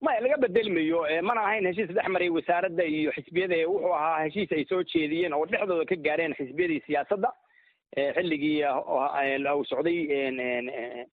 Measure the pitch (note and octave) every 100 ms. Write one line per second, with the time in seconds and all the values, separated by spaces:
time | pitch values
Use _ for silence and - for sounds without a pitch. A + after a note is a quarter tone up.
0 | C#4+ A#3+ A#3+ C#4+ B3 F#3+ G#3+ E3+ D#3 E3
1 | D3+ D#3+ F#3+ A#3 G3+ A3 F#3 F3+ F#3 F#3+
2 | - F#3 F3 E3 D#3+ F3 F#3 E3 E3+ D#3
3 | D3+ - - E3+ F#3+ E3+ D#3+ G3 F#3 E3
4 | D#3 D#3 D#3 G3 F#3 D#3+ C#3 F#3 F3 E3
5 | D3+ D#3+ F3 D3 D#3+ G#3 G3+ E3+ D#3 F3+
6 | D3 D#3 E3 - C3 C#3+ F3 D3+ - C#3+
7 | - G3+ G3 - _ _ _ _ _ -
8 | C#3 C3+ F3+ D3+ D3+ D3+ C#3+ C3+ - D3
9 | C#3+ D3+ C#3 C3+ C#3 C#3+ C3+ C3 D#3+ E3+
10 | D3 C#3 C3+ C3 B2 B2 B2 C3 A#2 A#2+
11 | A#2+